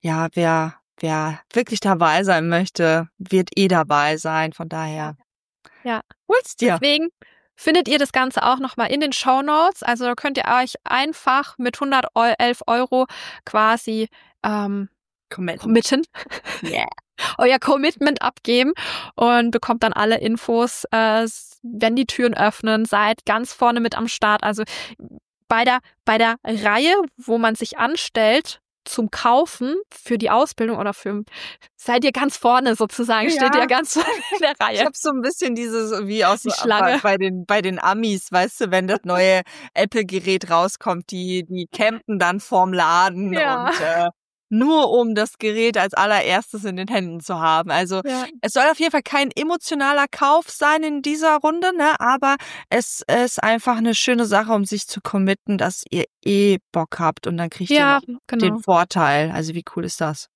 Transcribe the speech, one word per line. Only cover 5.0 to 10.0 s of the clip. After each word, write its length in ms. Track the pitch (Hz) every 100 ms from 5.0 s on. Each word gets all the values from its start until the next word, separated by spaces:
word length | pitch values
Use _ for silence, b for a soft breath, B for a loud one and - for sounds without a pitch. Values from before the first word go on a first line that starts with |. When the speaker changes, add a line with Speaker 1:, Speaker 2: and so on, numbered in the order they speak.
| 151 147 _ _ _ _ - _
Speaker 2:
Ja. 180 | 247 220 - _ _
Speaker 1:
Hol's 260 | 466 - -
dir. 220 | 240 180
Speaker 2:
Deswegen 280 | 269 294 330 _ b b b _
findet 320 | - 320 285
ihr 100 | 294
das 140 | 277
Ganze 300 | 269 262 -
auch 140 | - 254
noch 160 | 269 -
mal 100 | 233
in 140 | 285
den 120 | 302
Shownotes. 680 | 254 262 262 285 302 339 -
Also, 220 | - 240